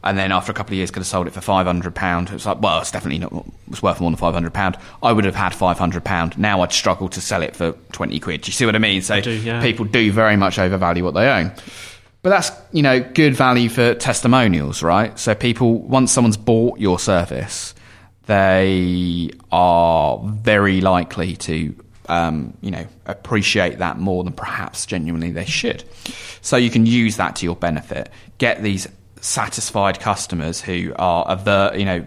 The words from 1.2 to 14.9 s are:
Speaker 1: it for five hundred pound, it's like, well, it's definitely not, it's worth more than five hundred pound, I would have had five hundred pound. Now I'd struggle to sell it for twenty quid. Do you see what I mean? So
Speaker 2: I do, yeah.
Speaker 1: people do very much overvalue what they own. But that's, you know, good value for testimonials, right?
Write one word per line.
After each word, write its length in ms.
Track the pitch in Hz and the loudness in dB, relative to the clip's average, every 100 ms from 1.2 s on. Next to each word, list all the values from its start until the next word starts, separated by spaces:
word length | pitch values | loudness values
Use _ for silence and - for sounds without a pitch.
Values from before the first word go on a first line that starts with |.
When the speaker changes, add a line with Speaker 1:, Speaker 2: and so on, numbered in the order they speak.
| 87 | -4
Speaker 1:
it 60 | |
for 80 | - | -6
five 240 | 95 95 90 | -2 0 2
hundred 280 | 87 87 | -2 -4
pound, 360 | - 92 87 87 | -4 -2 -2 -4
it's 140 | 101 107 | -6 -6
like, 160 | 87 | -2
well, 180 | - 160 | 0 0
it's 120 | - | -4
definitely 280 | - 76 78 | -8 -6 -6
not, 260 | 90 - - - - | -6 -10 -12 -20 -16
it's 140 | - | -2
worth 160 | 95 85 | -2 0
more 100 | 87 | -2
than 80 | 78 | 0
five 160 | 87 | 0
hundred 200 | 87 82 | 0 -4
pound, 240 | - 95 - - - | -2 -2 -2 -12 -2
I 80 | 117 | 2
would 140 | 117 - | 4 2
have 100 | - | 0
had 180 | 92 | -2
five 240 | - 92 85 | 2 0 2
hundred 280 | 90 87 - | 0 -2 -2
pound. 320 | 92 82 - | -2 -2 -2
Now 240 | 104 98 | 0 2
I'd 100 | 87 | 0
struggle 380 | - 104 90 92 | 0 0 -2 -4
to 100 | - | -6
sell 220 | - 95 | -4 -2
it 120 | 82 - | -4 -2
for 180 | 85 - - | -4 -4 -14
twenty 280 | - 87 76 | -8 -6 -4
quid. 220 | 87 76 | -6 -8
Do 60 | - | -6
you 60 | |
see 120 | - 117 | -2 2
what 100 | 110 | 2
I 40 | |
mean? 220 | 110 95 | 2 0
So 140 | 92 104 | 0 -2
Speaker 2:
I 40 | |
do, 100 | 107 | 0
yeah. 300 | 110 113 117 | -4 -4 -2
Speaker 1:
people 220 | 120 113 107 | 0 0 0
do 260 | 123 110 | 2 2
very 240 | 104 110 104 | 4 4 4
much 200 | 95 98 | 2 2
overvalue 460 | 92 95 90 85 | 0 2 0 0
what 100 | 90 | 0
they 140 | 78 123 | 2 2
own. 240 | 117 87 - - - - - _ _ | 2 -2 -6 -20 -18 -20 -20 _ _
But 80 | 185 | 2
that's, 220 | 190 - - - | 2 2 -8 -4
you 100 | 160 | 2
know, 200 | 143 127 | 4 4
good 340 | 123 - 151 131 | 2 4 4 4
value 320 | 131 123 120 | 4 4 2
for 240 | 117 120 | 4 2
testimonials, 880 | 117 135 117 127 127 117 85 71 - | 2 -2 0 4 6 4 2 0 -2
right? 380 | 80 | 2